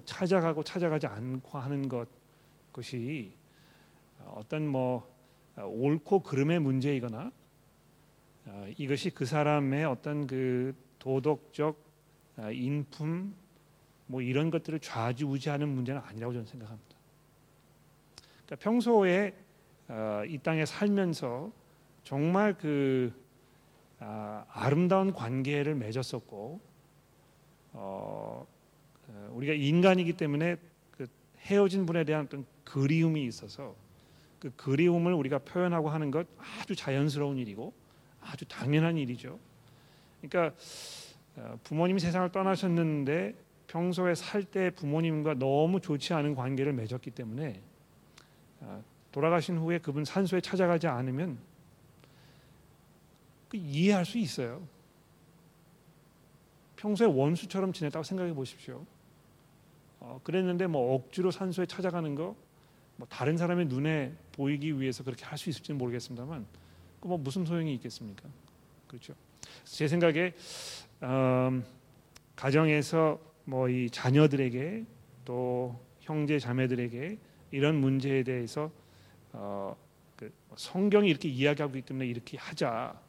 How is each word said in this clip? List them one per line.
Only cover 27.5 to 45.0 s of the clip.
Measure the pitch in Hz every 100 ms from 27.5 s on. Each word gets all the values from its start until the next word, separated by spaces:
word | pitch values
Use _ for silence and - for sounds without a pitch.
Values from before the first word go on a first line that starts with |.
| _ _
어, | 113 98 95 101 104 107 117 - _ _ _ _ _ -
어, | 104 104
우리가 | 120 139
인간이기 | 151 143 170 190 185 170
때문에 | 175 156 143 170 170 - _ _
그 | - 127 _ _ -
헤어진 | - 202 196 196 175
분에 | 170
대한 | 151 156 143
어떤 | 139 127 _
그리움이 | - 139 139 160 165 156 127
있어서 | 107 107 - 135 - - - - - - -
그 | 147 -
그리움을 | 139 139 175 175 170
우리가 | 180 135 139
표현하고 | - 180 180 170 151
하는 | 156 147
것 | 147 175 -
아주 | - - - 190
자연스러운 | - 135 151 143 143 135
일이고 | 113 101 156 - - - - -
아주 | - - -
당연한 | - 131 151 165 165
일이죠. | 131 120 127 147 - - - - - - - -
그러니까, | 151 180 160 - - - - - - - _ -
어, | 117 117
부모님이 | - 156 175 190
세상을 | 170 180 180
떠나셨는데 | 190 190 185 190 170 160 151 135 160 196 - - _ -
평소에 | 165 175 175 180 165
살 | - 208
때 | 190 196 185
부모님과 | 175 147 156